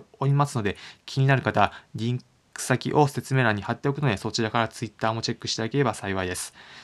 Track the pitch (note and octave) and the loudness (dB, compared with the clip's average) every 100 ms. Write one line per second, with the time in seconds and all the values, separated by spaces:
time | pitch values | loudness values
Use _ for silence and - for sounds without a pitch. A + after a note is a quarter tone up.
0 | - - C3+ C#3+ C#3 B2 G2+ - - - | -10 -2 2 2 2 0 -2 -4 -10 -20
1 | - - C3+ C3 G#2+ G#2+ G2 - - - | -8 0 2 4 2 4 2 2 -14 -6
2 | A2+ B2+ - _ _ - - B2 - - | -2 -2 -6 _ _ -8 -2 0 2 4
3 | C#3+ B2 - C3 A#2+ G2+ F#2+ A#2+ C#3+ C#3+ | 4 2 -2 2 2 2 -2 -2 -2 0
4 | C#3+ G2 A2+ A2 A2+ A#2+ A2+ - G#2+ - | 0 0 -2 -2 0 0 -2 -2 -10 -4
5 | A2+ A2+ A#2 A#2+ A#2 - A2+ C#3 B2+ G2+ | -2 -2 -4 -6 -4 -4 -2 0 0 0
6 | G2 F#2+ F2+ F#2 - - - - | -2 -2 -2 -4 -8 -14 -20 -20